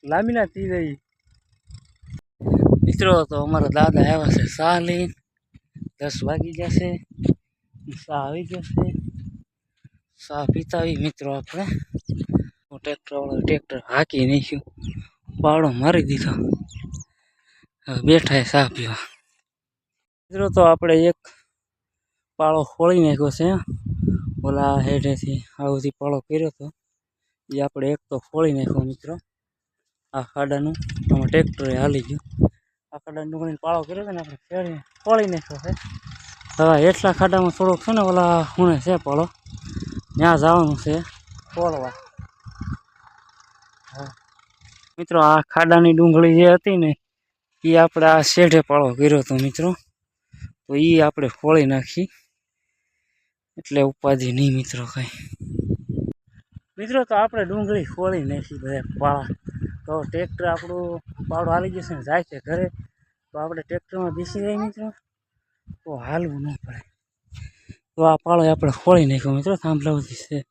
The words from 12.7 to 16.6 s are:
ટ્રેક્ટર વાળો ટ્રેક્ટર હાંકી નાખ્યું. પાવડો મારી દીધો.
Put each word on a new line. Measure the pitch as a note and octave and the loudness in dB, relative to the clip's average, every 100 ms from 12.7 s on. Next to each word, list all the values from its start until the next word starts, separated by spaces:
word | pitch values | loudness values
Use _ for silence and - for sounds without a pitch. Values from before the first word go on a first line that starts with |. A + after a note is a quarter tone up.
| C#3 | -16
ટ્રેક્ટર | - D3 - | -12 -12 -10
વાળો | C#3+ C#3 C3+ | -10 -6 -4
ટ્રેક્ટર | C#3 D3+ _ C3 | -2 -2 _ -14
હાંકી | - C3 D#3 C#3 B2+ | -4 -2 0 0 0
નાખ્યું. | C#3 B2+ C#3+ - - - - - _ - - | 0 -2 -10 -12 -16 -14 -14 -16 _ -20 -2
પાવડો | D3+ D#3 D#3 | 0 2 2
મારી | A#2+ C#3 F3 | 0 2 2
દીધો. | - C#3 - - - F5+ | 0 -2 -2 -4 -2 -4